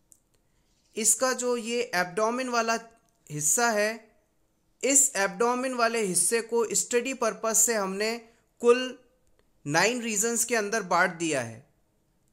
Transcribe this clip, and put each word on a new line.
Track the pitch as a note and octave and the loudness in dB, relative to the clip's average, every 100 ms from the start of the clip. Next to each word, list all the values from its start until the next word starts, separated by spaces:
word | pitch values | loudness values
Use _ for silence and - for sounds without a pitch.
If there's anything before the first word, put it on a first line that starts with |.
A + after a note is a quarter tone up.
| _ - _ _ _ _ _ _ _ - | _ -20 _ _ _ _ _ _ _ -2
इसका | D#4+ - C4 | 0 2 0
जो | A#3 B3 A#3+ | 0 -2 -4
ये | A3 A#3+ - | -2 -4 -2
एब्डोमेन | F3 F3 E3+ A3 B3 B3+ | -2 -2 0 -2 -2 -2
वाला | A#3 A3+ A3+ A#3 _ _ _ - | -2 0 -2 -6 _ _ _ -12
हिस्सा | D3+ D3 - A#3+ | -4 0 2 2
है, | G#3 G#3 A3+ - _ _ _ _ _ _ _ | 2 0 -2 -12 _ _ _ _ _ _ _
इस | A#3+ C#4 - F#3+ | 2 4 4 2
एब्डोमेन | G3 F#3 A#3+ B3 C4 | -2 0 0 0 -4
वाले | B3 A#3 A#3 | 0 0 0
हिस्से | G3+ F3 - A#3 | -2 0 0 0
को | A3+ A#3 A3+ | 0 -2 0
स्टडी | G3+ - A#3+ A#3+ | -2 0 -2 -2
पर्पस | C4 A3 - A3 A3 | -2 -2 -2 0 2
से | - | 2
हमने | A3+ F#3+ F#3+ A3 A#3 - _ _ - | 2 -2 -2 -4 -4 -10 _ _ 2
कुल | A#3+ B3 B3+ A#3+ _ _ _ _ _ _ D3 | 4 4 2 -10 _ _ _ _ _ _ -2
नाइन | D#3+ G3+ B3 | 2 2 0
रीजन्स | A#3 G#3 A#3 A#3 | -2 -2 0 -2
के | - A#3 | 0 0
अंदर | G3+ A3 | 0 -2
बांट | F3+ F3+ F#3+ | 0 2 2
दिया | E3 E3 C#3 | 0 -2 -2
है। | A#2 A2+ - _ _ _ _ _ _ | -4 -10 -20 _ _ _ _ _ _